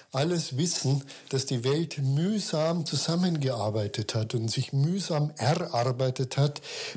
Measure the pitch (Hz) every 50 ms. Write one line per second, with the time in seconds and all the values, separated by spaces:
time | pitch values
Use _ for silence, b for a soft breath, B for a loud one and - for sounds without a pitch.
0 | B B B 131 147 170 180 165 147 - 131 123 170 175 - - - 131 139 139
1 | 135 B B B B B 135 131 135 - 131 120 117 131 143 156 170 - - 147
2 | 135 131 139 147 170 196 220 208 - - - 151 156 165 170 175 151 - 156 131
3 | - - 165 175 180 180 165 151 139 131 123 110 104 110 104 110 104 104 - -
4 | 104 - - 113 107 110 - 117 113 113 - 135 127 - - 135 143 165 185 202
5 | 170 - 165 147 147 147 - - 113 131 165 165 170 - - 117 120 131 127 123
6 | 131 127 127 - 135 123 - 139 143 147 143 - B B B B B B B